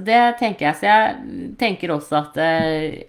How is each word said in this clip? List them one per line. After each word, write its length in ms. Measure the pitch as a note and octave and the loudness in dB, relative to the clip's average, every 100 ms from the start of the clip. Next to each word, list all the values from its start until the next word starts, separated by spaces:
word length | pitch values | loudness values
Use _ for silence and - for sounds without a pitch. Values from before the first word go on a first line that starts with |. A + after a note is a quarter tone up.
| F#3+ | 2
det 320 | A#3 A#3+ A#3+ | 4 4 2
tenker 280 | A3+ G3+ D3 | -4 -2 -2
jeg. 100 | D#3 | 0
Så 80 | G3+ | 4
jeg 680 | G#3+ A3 G3+ - F2+ - - | 4 4 -2 -10 -12 -12 -4
tenker 340 | A#3 F#3 F3 | -2 -2 -4
også 260 | D3+ D3+ D3+ | -4 -2 -2
at, 180 | D3 - | -2 -2
eh, 680 | D#3+ E3 D#3+ D#3 D#3 - | 0 2 0 -2 -4 -8